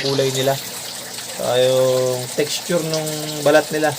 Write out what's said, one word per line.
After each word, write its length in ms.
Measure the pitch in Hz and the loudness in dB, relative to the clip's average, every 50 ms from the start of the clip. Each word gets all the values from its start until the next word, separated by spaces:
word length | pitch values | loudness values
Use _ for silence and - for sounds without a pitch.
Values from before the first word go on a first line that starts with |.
| 131 135 | -2 0
kulay 240 | 139 135 135 135 | 0 2 2 2
nila. 240 | 131 131 131 135 139 135 - - - - - - - - - - - - - - - | 0 0 0 0 0 0 -4 -8 -10 -10 -12 -12 -12 -12 -12 -12 -12 -12 -12 -10 -8
Saka 160 | - 123 123 123 127 | -4 -2 0 2 4
yung 640 | 127 131 131 131 131 131 127 127 127 127 127 127 127 123 - - | 4 4 4 4 4 4 4 2 2 0 0 -2 -4 -4 -2 -2
texture 440 | 147 147 - - - - 180 170 156 160 | -2 -2 -2 -6 -4 -2 -2 -2 0 -2
nung 220 | 160 156 156 156 156 151 151 151 151 151 147 | -2 -2 -4 -4 -6 -6 -6 -6 -6 0 4
balat 240 | 147 147 156 147 - 170 | 4 6 6 4 2 0
nila. 160 | 156 151 151 143 | 0 0 0 -2